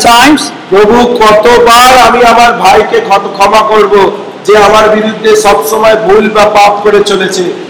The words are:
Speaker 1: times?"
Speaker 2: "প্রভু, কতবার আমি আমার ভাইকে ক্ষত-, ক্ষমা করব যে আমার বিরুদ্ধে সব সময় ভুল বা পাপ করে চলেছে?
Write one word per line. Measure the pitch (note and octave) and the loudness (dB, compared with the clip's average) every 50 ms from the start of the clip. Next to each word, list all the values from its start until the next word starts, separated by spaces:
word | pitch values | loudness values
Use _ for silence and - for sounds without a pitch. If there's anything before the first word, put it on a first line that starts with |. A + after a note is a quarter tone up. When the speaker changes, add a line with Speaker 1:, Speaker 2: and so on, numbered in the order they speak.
| - A#3+ A#3 | 2 2 2
Speaker 1:
times?" | A#3+ B3+ C#4 D#4 C4+ - - - - - - | 2 2 2 0 0 -2 -8 -14 -16 -8 -2
Speaker 2:
"প্রভু, | F3+ G3 G#3+ G#3 A3+ A#3+ A#3+ A#3+ A#3+ - A3 | 0 0 2 2 2 0 0 -2 0 0 0
কতবার | G#3+ G#3 G#3+ G#3+ A#3+ A#3+ A#3+ A#3+ A#3 A#3 A#3+ B3 B3+ C4 C4 A#3+ | 2 2 2 2 2 2 2 2 2 2 2 2 2 2 2 2
আমি | A#3+ A#3+ A#3+ - | 2 2 2 2
আমার | - - A#3 A#3+ A#3 - | 2 2 2 2 0 0
ভাইকে | F#3+ F#3 F#3 - - G#3+ - - A3+ | 0 0 0 2 2 0 0 -2 -4
ক্ষত-, | - F3 G3 G3+ G3+ G#3 - - | -2 0 -2 -2 -2 -6 -6 -4
ক্ষমা | G3+ G3+ G3+ A3 G#3+ | -2 0 0 0 0
করব | G#3+ G#3+ G#3+ G3+ G3 G3+ G3+ F#3+ E3+ C#3+ - - - - - - | 0 0 0 0 2 2 0 0 0 -2 -6 -12 -14 -16 -12 -2
যে | - G#3 G#3+ | 0 2 2
আমার | G3+ G3 G#3+ A3 G#3+ G#3+ | 2 2 2 2 0 0
বিরুদ্ধে | G#3+ G#3+ G#3+ G#3+ - - G#3+ A3 G#3+ | 0 -2 -2 -4 -6 -4 -2 0 0
সব | - G#3+ G3+ G3+ - - - | 2 2 0 -2 -2 -2 -4
সময় | A3 A3 A3 A3 A3 | -4 0 0 0 0
ভুল | - - F3+ G3 G#3+ G3+ - G#3+ | 0 0 2 2 2 2 0 0
বা | G#3+ G#3 | 0 0
পাপ | G#3 G#3+ G#3 G3+ G#3 G3+ - - | 2 2 2 2 2 0 0 -2
করে | G#3 G#3 G3+ - | 0 0 0 0
চলেছে? | G3+ G3 F#3 F#3+ F3+ - F#3 F3+ F3 - - - - | 0 -2 -4 -4 -4 -4 -4 -6 -6 -6 -10 -12 -16